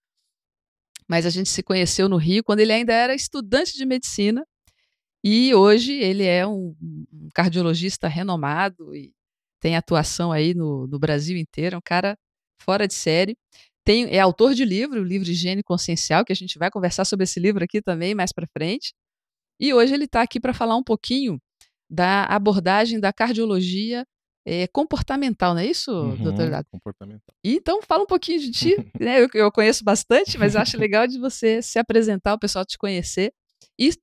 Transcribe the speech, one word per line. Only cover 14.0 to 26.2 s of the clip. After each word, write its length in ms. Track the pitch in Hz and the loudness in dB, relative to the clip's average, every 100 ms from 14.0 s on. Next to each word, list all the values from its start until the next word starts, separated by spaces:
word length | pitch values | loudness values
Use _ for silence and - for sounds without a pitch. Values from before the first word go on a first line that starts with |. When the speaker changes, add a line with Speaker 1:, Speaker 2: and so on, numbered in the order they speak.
| 240 | 4
Speaker 1:
é 40 | 190 | 4
autor 340 | 190 175 240 | 4 6 4
de 100 | 247 | 4
livro, 360 | 254 185 277 240 | 2 0 -2 -4
o 40 | |
livro 240 | 185 190 175 | -2 -2 -2
Higiene 340 | 175 180 190 | -2 -2 -4
Consciencial, 600 | - 175 - 165 - 156 | -2 -4 -2 -4 2 0
que 80 | 247 | 2
a 40 | 190 | -4
gente 220 | 185 147 | -6 -4
vai 120 | 175 | -4
conversar 340 | 196 180 180 | -2 -4 -2
sobre 200 | 190 196 | -2 -2
esse 140 | 185 - | -2 0
livro 220 | 190 202 | 0 0
aqui 160 | 175 214 | -2 -4
também 320 | 202 170 175 | -4 -4 -4
mais 180 | 208 180 | -2 -4
pra 140 | - 160 - | -6 -10 -6
frente. 360 | 160 247 - - _ _ _ _ _ _ | -4 -4 -8 -16 _ _ _ _ _ _
E 120 | 285 | 2
hoje 200 | 247 254 | 4 4
ele 140 | 285 285 | 2 0
tá 140 | 233 | 0
aqui 180 | 240 240 | 0 -2
pra 120 | 247 | -4
falar 220 | 240 226 233 | -2 0 0
um 60 | |
pouquinho 560 | 254 220 - 262 262 143 - _ _ _ _ | 0 -4 -2 -2 -2 -6 -10 _ _ _ _
da 340 | 160 180 196 | 0 2 2
abordagem 720 | 190 208 208 196 180 202 233 226 | 2 0 2 2 2 2 2 0
da 140 | 196 | -2
cardiologia, 920 | - 226 220 226 190 180 185 226 240 262 _ _ _ - | 0 -2 0 0 0 0 -2 -4 -6 -10 _ _ _ -8
é, 200 | 175 180 | -4 -2
comportamental, 840 | - 320 285 - 277 269 208 180 | -2 -2 -4 -4 -2 -2 0 0
não 60 | 170 | 0
é 60 | 214 | -2
isso, 260 | 330 - | -4 -4
Speaker 2:
Uhum, 240 | 208 226 101 | -4 -4 -2